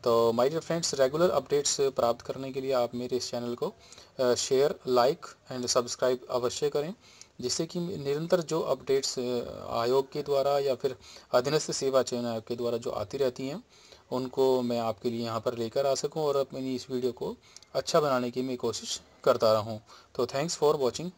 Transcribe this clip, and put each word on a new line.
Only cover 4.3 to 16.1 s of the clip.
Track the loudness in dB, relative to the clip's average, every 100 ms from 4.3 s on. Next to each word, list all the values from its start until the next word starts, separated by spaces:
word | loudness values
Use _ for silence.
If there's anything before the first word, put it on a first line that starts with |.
| 2
शेयर, | 4 4 4 2 0
like | 4 4 2 -8 -20 _ -8
and | -2
सब्सक्राइब | 0 0 -2 0 0 -2
अवश्य | -2 -2 -2 -2
करें, | 0 -4 -8 -16 -20 -20 _
जिससे | -6 -4 -4
कि | -4
निरंतर | -6 -6 -2 -2 2 0
जो | 2 -2
अपडेट्स, | 0 -2 0 0 0 -4
अ, | -4 -4 -4 -10 -6
आयोग | -2 2 2 2
के | -6
द्वारा | -2 0 2 2
या | 0 0
फिर | -2 -4 -16 -20 0
अधीनस्थ | 0 2 0 0
सेवा | -2 2 2
चयन | 2 -2 -2
आयोग | -4 -6
के | -4
द्वारा | -2 -2
जो | -4
आती | -6 -6 0
रहती | 0 0 -8
हैं, | -8 -12 -20 -20 -20 _
उनको | -4 -4 2 4 4
मैं | 2 0
आपके | -2 -2 -2
लिए | -2
यहाँ | -2 -2
पर | -2 -2
लेकर | -2 0 2
आ | 0
सकूँ | -2